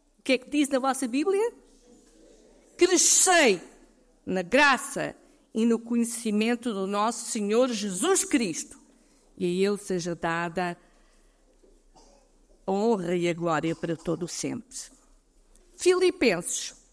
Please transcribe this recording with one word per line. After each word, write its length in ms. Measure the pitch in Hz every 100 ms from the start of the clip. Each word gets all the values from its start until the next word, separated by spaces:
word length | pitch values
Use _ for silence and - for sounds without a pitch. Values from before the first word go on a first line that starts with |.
| _ _
o 20 |
que 120 | -
é 40 | 254
que 120 | -
diz 200 | 285 277
na 80 | 269
vossa 300 | 269 262 254
Bíblia? 460 | 262 320 392 453 - - _ _ - _ _ - - - - _ -
"Crescei 840 | 359 349 - - - 349 269 180 - - - _ _ _
na 200 | - 185
graça 720 | 175 254 294 247 - 180 147 - - _ _
e 120 | 226 233
no 140 | 226
conhecimento 920 | 233 240 233 - 226 208 220 240 247
do 140 | 196 190
nosso 460 | 202 214 233 -
Senhor 380 | 233 202 220 262
Jesus 540 | 226 208 180 302 381
Cristo, 560 | - 277 214 151 - - _ _ _ _ _ -
e 80 |
a 260 | 185 180 196
Ele 80 | 202
seja 360 | - 185 170
dada 640 | 170 170 165 170 165 180 175 _ _ _ _ _ _ _ _ _ _ _ _ - _ _ _ _ _ -
a 40 |
honra 440 | 190 220 214 170 180
e 120 | 175
a 60 |
glória 420 | 170 170 156 160 165
para 200 | 170 160
todo 280 | - 160
o 40 | 170
sempre." 500 | - 143 127 - - - - _ _ _ _ _ _ _ -
Filipenses, 1000 | 349 359 359 349 254 170 - - - - _